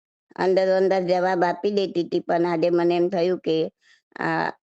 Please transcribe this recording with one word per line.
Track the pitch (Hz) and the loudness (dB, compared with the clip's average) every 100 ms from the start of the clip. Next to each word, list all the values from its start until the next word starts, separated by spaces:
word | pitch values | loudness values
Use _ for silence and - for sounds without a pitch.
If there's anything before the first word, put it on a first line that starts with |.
| _ _ _ - | _ _ _ -2
અંદરો | 180 185 190 190 | 0 2 2 2
અંદર | 190 190 | 2 0
જવાબ | 180 180 185 180 | 0 0 0 0
આપી | 175 175 208 | 0 0 -2
દેતી | 202 190 175 | -2 -2 -2
હતી, | 165 175 | -2 -4
પણ | - 175 175 | 0 0 0
આજે | 165 175 | 0 0
મને | 175 170 175 | 2 2 2
એમ | 180 | 0
થયું | 185 180 180 | 0 -2 -2
કે | 165 160 170 _ _ _ _ - | -2 -2 -2 _ _ _ _ -8
આ | 165 160 - - | -4 -2 -4 -6